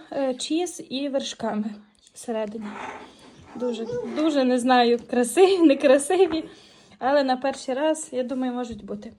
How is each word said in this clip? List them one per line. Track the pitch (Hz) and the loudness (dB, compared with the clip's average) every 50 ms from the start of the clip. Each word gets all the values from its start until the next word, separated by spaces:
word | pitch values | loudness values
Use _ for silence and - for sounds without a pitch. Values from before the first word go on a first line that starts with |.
| - - | -10 -8
е, | - 277 269 262 254 | -6 -4 -2 -2 -2
чіз | - - - 311 339 359 349 - - - - | -4 -4 -4 -2 -2 -2 -4 -6 -12 -12 -8
і | 247 269 285 277 | -6 -6 -4 -4
вершками | 262 269 233 - - - 226 214 208 214 208 220 - - - _ _ _ _ _ _ | -4 -4 -4 -6 -8 -6 -6 -4 -4 -4 -4 -6 -8 -12 -18 _ _ _ _ _ _
всередині. | - - 247 220 220 214 208 220 220 208 208 - - - - - - - - - - - - - - - - - | -14 -8 -6 -4 -4 -4 -6 -8 -10 -12 -12 -12 -12 -12 -12 -14 -16 -18 -20 -20 -20 -20 -20 -20 -20 -20 -18 -10
Дуже, | 214 247 247 226 220 226 466 494 494 427 233 - | -6 -4 -4 -4 -4 -6 -6 -6 -6 -6 -6 -4
дуже, | 302 311 330 294 277 262 | 0 0 2 2 2 2
не | 247 254 247 | 2 2 2
знаю, | 233 262 254 247 240 240 240 233 - - | 2 4 4 4 6 4 2 0 0 -2
красиві, | 240 247 240 226 - 339 381 370 392 359 | 0 0 0 2 6 6 6 6 6 6
<laughs> | 330 | 6
некрасиві, | 277 269 269 294 262 262 277 - - 381 349 381 320 320 320 - - - - - - - - _ _ - _ | 6 6 6 6 4 4 4 4 2 2 4 4 2 2 -2 -6 -8 -14 -20 -20 -20 -20 -20 _ _ -12 _
але | 240 262 285 294 269 | 0 2 2 4 4
на | 262 254 | 2 0
перший | 254 277 269 269 - - 269 247 | 0 -2 -4 -4 -4 -6 -4 -2
раз, | 262 311 311 311 311 - - | 0 0 0 0 -2 -6 -6
я | 254 254 | -6 -4
думаю, | 247 240 277 254 254 247 | -4 -4 -4 -2 -2 -2
можуть | 240 247 247 233 226 208 196 | -4 -4 -6 -8 -10 -12 -10
бути. | - 208 208 214 226 - | -10 -12 -10 -12 -16 -20